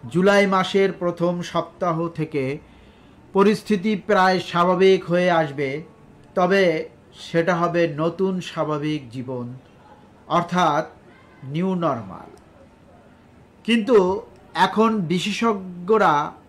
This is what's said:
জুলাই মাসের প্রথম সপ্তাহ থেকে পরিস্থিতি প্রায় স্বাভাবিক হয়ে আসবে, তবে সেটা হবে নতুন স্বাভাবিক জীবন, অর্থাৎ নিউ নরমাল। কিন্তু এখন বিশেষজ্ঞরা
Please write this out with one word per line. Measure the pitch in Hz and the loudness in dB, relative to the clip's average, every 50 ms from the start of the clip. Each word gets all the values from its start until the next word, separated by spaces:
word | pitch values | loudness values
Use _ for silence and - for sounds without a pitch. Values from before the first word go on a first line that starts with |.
| - | -16
জুলাই | 117 117 170 185 196 202 202 202 196 | -4 -2 2 4 4 4 4 4 4
মাসের | 196 190 185 - - 196 196 190 185 | 2 0 0 0 0 0 0 0 0
প্রথম | - 180 175 170 170 170 175 180 175 | -2 -4 -4 -2 0 -2 -2 -2 -2
সপ্তাহ | 170 - - 175 160 165 - - 190 175 165 160 165 170 | -6 -6 -4 -4 -6 -6 -8 -4 -2 -2 -2 -2 -2 -4
থেকে | 165 - 156 151 - 147 131 131 139 156 - - - - - - - - - - - - - - - | -4 -6 -8 -4 -4 -4 -4 -4 -6 -8 -12 -20 -20 -20 -20 -20 -20 -20 -20 -20 -20 -20 -20 -4 0
পরিস্থিতি | 190 196 202 220 208 - - 208 202 175 220 214 185 - - | 4 4 4 2 0 -2 -4 -4 -2 0 -2 -4 -4 -2 0
প্রায় | 208 190 185 190 185 180 | 2 4 4 4 2 0
স্বাভাবিক | 175 - - 175 175 185 185 175 190 190 190 185 185 | -2 -4 0 0 2 2 4 4 4 4 4 4 2
হয়ে | - 170 175 180 180 | 0 0 2 2 2
আসবে, | 175 165 160 147 139 139 147 135 135 151 170 - - - - - - - - - - | 2 2 0 0 -2 -6 -4 -4 -4 -8 -10 -14 -20 -20 -20 -20 -20 -20 -20 -6 -2
তবে | 196 180 180 190 196 190 175 160 160 170 - - - - - - - | 0 2 2 4 4 4 4 2 0 -4 -8 -12 -20 -20 -20 -20 -20
সেটা | - - - 165 165 175 180 | -16 -2 0 0 2 2 2
হবে | 165 175 170 160 175 170 160 147 143 | 2 0 0 2 2 0 0 0 -2
নতুন | 160 170 170 - 190 190 190 185 | -2 -2 -2 -2 -2 -2 -2 -4
স্বাভাবিক | 165 - - 170 156 147 151 147 143 151 156 147 135 120 | -6 -8 -6 -6 -4 -2 -2 -4 -2 -4 -4 -6 -8 -10
জীবন, | 110 135 123 127 131 123 123 120 127 131 - - - - - - - - - - - - - - | -12 -12 -10 -8 -8 -8 -8 -10 -12 -16 -20 -20 -20 -20 -20 -20 -20 -20 -20 -20 -20 -20 -8 -2
অর্থাৎ | 147 170 170 - 175 180 180 160 147 151 160 - - - - - - - - - - - - 131 143 | -2 -2 0 0 0 0 2 2 2 0 -2 -4 -10 -20 -20 -20 -20 -20 -20 -20 -20 -20 -16 -8 -6
নিউ | 160 180 190 190 | -4 -2 -2 -2
নরমাল। | 180 170 127 127 120 104 95 85 78 - - - - - - - - - - - _ - - - - - - - - - - - - - _ _ - - | -2 -2 -2 -2 -4 -6 -12 -14 -16 -18 -20 -20 -20 -20 -20 -20 -20 -20 -20 -20 _ -20 -20 -20 -20 -20 -20 -20 -20 -20 -20 -20 -20 -20 _ _ -14 -4
কিন্তু | - 226 233 208 196 254 208 185 180 190 208 - - - - - - - | 0 0 0 2 4 4 4 6 4 0 -4 -6 -12 -20 -20 -20 -12 -2
এখন | 160 180 185 - 208 220 226 220 214 180 151 | 0 0 0 2 2 2 2 2 0 -2 0
বিশেষজ্ঞরা | 175 180 160 214 196 - 226 233 220 196 190 185 180 175 175 180 220 220 202 175 151 147 147 165 - - - | -2 -2 -2 -4 -4 -2 0 0 -2 -2 -6 -12 -14 -12 -2 0 2 4 4 4 2 2 0 -4 -8 -14 -20